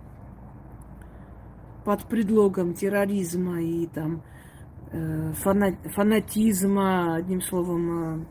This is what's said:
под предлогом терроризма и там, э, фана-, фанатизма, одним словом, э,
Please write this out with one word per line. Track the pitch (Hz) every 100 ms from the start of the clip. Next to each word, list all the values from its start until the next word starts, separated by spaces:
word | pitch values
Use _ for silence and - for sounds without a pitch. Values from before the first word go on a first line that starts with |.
| - - - - - - - - - - - - - - - - - -
под | - 202 -
предлогом | 226 202 214 202 190 175
терроризма | 170 196 202 202 202 170 175 180 170
и | 165 170 165
там, | - 160 165 - - - - - - -
э, | 165 160 156 160
фана-, | 156 196 196 202 185 156
фанатизма, | - 208 220 208 214 220 185 196 202 190 185 170
одним | 165 180 185
словом, | - 185 175 170 170 170 160 160
э, | 160